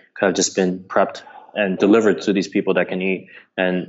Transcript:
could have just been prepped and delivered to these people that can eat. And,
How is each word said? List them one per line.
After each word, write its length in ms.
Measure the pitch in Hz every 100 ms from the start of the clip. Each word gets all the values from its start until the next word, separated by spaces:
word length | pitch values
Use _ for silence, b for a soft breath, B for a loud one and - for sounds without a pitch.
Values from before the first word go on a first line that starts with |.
| B
could 120 | - 98
have 80 |
just 220 | 87 - -
been 240 | 90 92
prepped 420 | - 107 98 - B B B
and 240 | - 98 90
delivered 440 | 98 113 107 87
to 100 | -
these 160 | 98 87
people 260 | 101 95
that 140 | 90 87
can 120 | 92
eat. 280 | 95 90 B B B -
And, 300 | 92 90